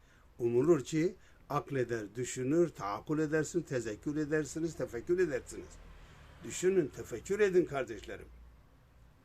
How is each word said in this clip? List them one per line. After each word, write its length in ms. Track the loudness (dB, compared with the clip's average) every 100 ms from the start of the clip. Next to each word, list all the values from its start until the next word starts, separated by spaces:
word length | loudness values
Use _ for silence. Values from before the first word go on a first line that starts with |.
| -20 -20 -20 -4
umulur 460 | 2 4 6 4
ki 300 | 4 0 0 -2 -16 -20 -4
akleder, 640 | -4 -2 -2 0 -2 -4
düşünür, 540 | -6 -6 -4 0 4 2
taakkul 500 | 0 -4 -4 -2 0
edersin, 440 | 2 0 0 -4
tezekkür 540 | -2 -4 -4 -6 -4 -2
edersiniz, 600 | 0 0 -2 -4 -6 -4
tefekkür 420 | -6 -6 0 2
edersiniz. 500 | 2 0 -6 -12 -14 -18 -20 -20 -20 -20 -20 -14
Düşünün, 440 | -10 0 4 4 2 -4
tefekkür 440 | -10 -10 -2 4
edin 240 | 6 6
kardeşlerim. 640 | 4 0 -4 -6 -10 -12 -12 -18 -20 -20 -20 -20 -20 -20 -20 -20